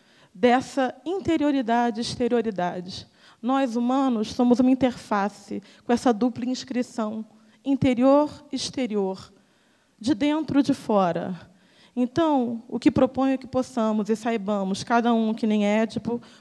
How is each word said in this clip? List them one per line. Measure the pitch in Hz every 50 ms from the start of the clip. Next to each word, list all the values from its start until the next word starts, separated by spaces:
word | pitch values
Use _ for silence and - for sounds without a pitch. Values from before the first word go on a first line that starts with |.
| _ _ _ _ _ _ _
dessa | 185 214 247 240 262 254 - - 277 262 240 - - -
interioridade | 311 381 381 - 330 320 311 294 294 285 269 233 214 233 240 240 240 208 226
e |
exterioridade. | 233 - - - 247 233 240 233 220 226 202 175 180 175 170 180 175 185 185 - - - _ _ _ - - _
Nós, | - 240 269 269 269 240 220
humanos, | 240 240 247 262 277 269 262 240 214 214 -
somos | - - 247 247 240 -
uma | 254 254
interface | 262 254 269 247 233 - - - 214 202 196 208 - - - - 208 202 - - - - _
com | -
essa | 240 233 - -
dupla | 233 196 240 254 233 240 254
inscrição, | 247 254 - - - 233 247 240 - - - 220 214 220 220 220 - - _ _ _ _ _ _
interior | 269 277 254 - 269 247 226 254 269 277 294 302 285 - - - -
e | -
exterior, | 247 - - - 277 254 202 214 208 196 185 190 190 - - - _ _ _ _ _ _ _ _ _ _ _ _ _
de | 202 247 302
dentro | 196 285 294 302 320 320 - - 277
e |
de | - - 269
fora. | - - - 214 196 185 170 165 170 180 185 180 165 - - _ _ _ _ _ _ _ _ _
Então, | 247 247 240 - 330 330 311 294 262 240 240 233 226 - -
o | - 233
que | - 302
proponho | - 277 262 254 262 254 269 269
é | 269 262
que | 254
possamos | - - 254 254 - - 240 220 220 214 220 202 185
e | 226
saibamos, | 220 - 233 233 220 190 202 208 202 190 190 190 - -
cada | - 233 233 226 240
um | 233 226 220 220 220
que | - 240
nem | 214 214 214 202
Édipo, | 208 208 220 226 220 220 226 - 233 240 240 - - - -